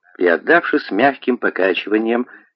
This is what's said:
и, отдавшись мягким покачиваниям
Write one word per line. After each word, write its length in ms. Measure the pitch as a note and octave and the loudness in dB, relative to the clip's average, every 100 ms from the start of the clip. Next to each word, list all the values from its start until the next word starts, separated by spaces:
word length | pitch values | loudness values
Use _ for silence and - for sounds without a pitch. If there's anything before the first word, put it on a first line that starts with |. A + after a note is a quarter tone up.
| _ - | _ -2
и, 80 | F2 | 0
отдавшись 640 | E2 - E3+ - D3 - | 2 2 2 2 -4 -4
мягким 460 | F#2+ C#3 C3 - B2 | 0 0 0 -4 -2
покачиваниям 920 | G2 - F#2+ F2 - G#2+ A2+ A#2+ B2 - _ | -2 0 0 -2 -2 -2 0 -2 -4 -12 _